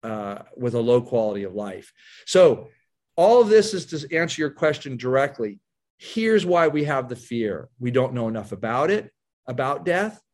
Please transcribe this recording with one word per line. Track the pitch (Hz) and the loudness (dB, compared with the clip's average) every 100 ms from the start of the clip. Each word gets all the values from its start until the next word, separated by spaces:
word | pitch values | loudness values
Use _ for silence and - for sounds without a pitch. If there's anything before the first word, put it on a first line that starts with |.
uh, | 113 110 101 101 - | -8 -8 -8 -10 -14
with | - 123 | -6 -4
a | 117 | -2
low | 117 123 | 4 2
quality | 120 120 110 101 | 2 -2 0 -2
of | 98 | -6
life." | 98 104 95 - _ - - - | -8 -10 -12 -18 _ -20 -20 0
So | 185 175 117 - _ _ _ _ - | 6 6 6 -6 _ _ _ _ 2
all | 185 247 | 6 6
of | 220 | 6
this | 220 208 | 6 4
is | 185 143 | -4 -8
to | 156 139 165 | -10 -4 -2
answer | 165 - | -2 -2
your | 151 | -6
question | 147 160 151 143 123 | 0 -2 -2 -8 -8
directly. | 123 131 143 139 110 101 _ _ _ _ | 0 0 0 -2 -8 -8 _ _ _ _
Here's | - - 226 220 175 | -10 -4 2 2 2
why | 175 160 | 2 4
we | 147 | 2
have | 147 139 123 | -2 -2 -4
the | 120 | -12
fear. | - 117 110 85 - _ | -8 -4 -4 -6 -10 _
We | 123 | -6
don't | 123 127 | -4 -4
know | 123 113 | -4 -6
enough | 113 101 | -6 -10
about | 98 113 120 160 | -10 -6 -4 -2
it, | 208 - _ _ _ - | -2 -6 _ _ _ -12
about | 127 135 143 | -6 -4 -4
death. | 170 175 214 214 _ | -2 -2 -2 -8 _